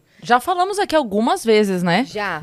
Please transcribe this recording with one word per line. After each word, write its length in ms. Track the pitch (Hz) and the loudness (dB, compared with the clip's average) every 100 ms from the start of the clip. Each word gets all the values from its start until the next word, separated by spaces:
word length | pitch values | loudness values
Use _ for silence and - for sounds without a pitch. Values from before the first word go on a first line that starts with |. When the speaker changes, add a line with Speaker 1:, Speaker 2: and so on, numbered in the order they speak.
| _ _ | _ _
Speaker 1:
Já 160 | 151 247 | 0 0
falamos 400 | 330 359 370 403 | 2 -2 -2 -2
aqui 160 | 392 | 0
algumas 480 | 311 240 202 240 370 | 0 0 0 0 0
vezes, 400 | 226 214 208 185 | 2 2 2 0
né? 220 | 180 180 | 0 0
Speaker 2:
Já, 360 | 170 208 202 160 | 0 -6 -6 -8